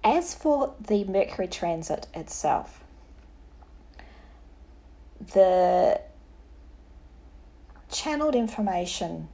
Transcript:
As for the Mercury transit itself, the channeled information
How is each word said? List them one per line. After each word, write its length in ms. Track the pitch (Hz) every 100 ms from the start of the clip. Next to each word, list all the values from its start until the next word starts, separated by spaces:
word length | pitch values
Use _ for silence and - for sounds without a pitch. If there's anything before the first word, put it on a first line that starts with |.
As 320 | 220 311 339
for 400 | - 311 285 277 -
the 240 | 214 208
Mercury 440 | 196 196 196 - 185
transit 580 | - 170 165 165 - -
itself, 720 | 165 160 - 147 - - - - - - - - - - - - - - - - - - - - - - - - - - - 202
the 720 | 190 185 185 180 180 185 - - - - - - - - - - - - - - - - - - - -
channeled 440 | - 311 294 302
information 920 | 254 226 208 202 180 175 - 170 165 160